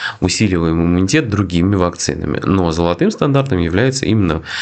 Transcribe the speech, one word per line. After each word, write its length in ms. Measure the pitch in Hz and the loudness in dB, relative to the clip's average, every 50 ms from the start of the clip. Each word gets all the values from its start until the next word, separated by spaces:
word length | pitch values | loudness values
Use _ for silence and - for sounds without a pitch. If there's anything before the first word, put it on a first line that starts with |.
| - - - - | -10 -10 -4 -2
усиливаем 600 | - 90 - - 113 98 92 82 82 82 82 85 | -2 -2 0 0 0 0 2 2 2 2 2 2
иммунитет 480 | 85 87 87 90 95 98 147 156 147 110 | 2 2 2 2 2 2 0 0 0 0
другими 460 | 101 101 98 82 87 85 85 98 101 | -2 -2 -2 0 0 0 2 2 2
вакцинами. 640 | 95 87 87 - - - - 73 82 82 73 - - - | 2 0 0 -2 -4 -4 -4 -4 -4 -4 -4 -4 -2 0
Но 280 | - 95 95 90 82 | 0 2 2 2 0
золотым 400 | 78 85 85 85 120 - 175 214 | 0 0 0 0 0 0 0 -2
стандартом 480 | - - - 143 135 139 135 - 101 87 | 0 0 0 0 2 0 0 0 0 0
является 460 | 87 80 85 98 127 135 131 135 - | 0 0 0 0 0 0 0 -2 -2
именно, 360 | 87 110 110 95 82 76 78 78 - - - | 0 2 2 2 0 0 -2 -4 -8 -8 -8